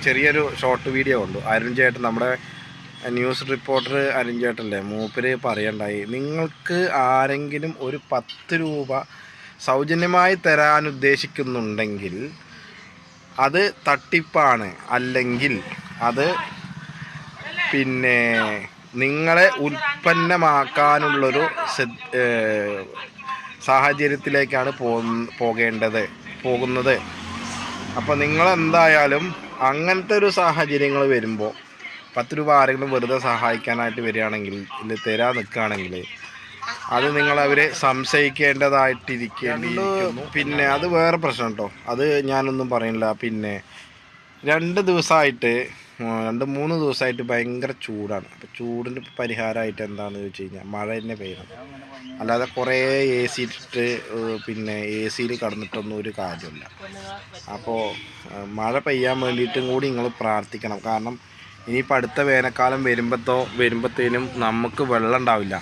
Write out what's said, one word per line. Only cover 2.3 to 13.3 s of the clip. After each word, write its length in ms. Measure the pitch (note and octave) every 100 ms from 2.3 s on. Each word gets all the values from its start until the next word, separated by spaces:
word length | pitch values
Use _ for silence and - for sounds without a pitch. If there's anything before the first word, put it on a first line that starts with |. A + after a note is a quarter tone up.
| B2+ - - - - - - B2 A#2+
ന്യൂസ് 280 | B2 B2 C3+
റിപ്പോർട്ടർ 440 | C3 A#2+ C3+ B2 C#3 C#3 C3
അരുൺ 180 | A#2+ A#2+
ചേട്ടനല്ലേ, 380 | A#2+ A2+ A2 G2+ G2+
മൂപ്പര് 420 | G#2+ A2 A#2 B2 B2+ B2+
പറയണ്ടായി, 540 | G#2+ G#2+ G#2+ G#2 G#2 G2+
നിങ്ങൾക്ക് 640 | A#2+ C#3+ D#3 D#3+ - - F3 F3+ C#3 B2+
ആരെങ്കിലും 640 | C3 C3+ C#3 D3 D3 D#3+ D#3+ C3
ഒരു 120 | C#3+ -
പത്ത് 420 | C3 A#2 - - E3
രൂപ 280 | D#3+ D3+ C3 C3 - - - - - - -
സൗജന്യമായി 680 | C3+ D3 E3+ F3 F3+ F3+ F#3+ E3+
തരാൻ 360 | D3+ D3+ D3+ D3+
ഉദ്ദേശിക്കുന്നുണ്ടെങ്കിൽ 1200 | C#3 C#3 C#3 C#3+ - C3 B2 A2 G#2 A2 G#2 G2 F#2 C3+ D#3 - - - - - - - - -